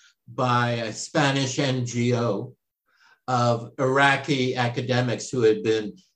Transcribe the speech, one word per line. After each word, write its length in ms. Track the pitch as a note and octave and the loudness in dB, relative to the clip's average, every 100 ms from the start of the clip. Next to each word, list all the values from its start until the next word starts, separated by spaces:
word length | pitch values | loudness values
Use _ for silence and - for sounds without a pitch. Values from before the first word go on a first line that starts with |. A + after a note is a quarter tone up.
| - _ - | -20 _ -14
by 440 | A#2+ B2+ A#2+ A#2+ | -4 0 2 2
a 220 | A#2 A2+ | -2 -4
Spanish 640 | A2+ - D#3+ C#3 C#3 B2+ D3+ | -8 -4 0 2 0 -2 -2
N 260 | C#3 B2+ A#2+ | -2 -2 -4
G 300 | A#2+ A#2+ A#2 | -2 0 0
O 400 | A#2 G2+ A#2+ - _ _ _ _ _ _ - | 0 -4 -8 -16 _ _ _ _ _ _ -4
of 440 | B2 A#2+ A2+ A#2+ - | 0 2 0 -4 -2
Iraqi 800 | C3 C3+ C#3 C3+ - C3+ B2+ B2+ | 2 4 4 2 0 0 0 0
academics 760 | B2 C3 B2 B2 B2 G#2+ - | -2 -2 -2 0 0 -4 -4
who 120 | B2+ | 2
had 200 | A2 G#2+ | 4 4
been 320 | A2 A2 G#2 - _ | 2 0 -2 -12 _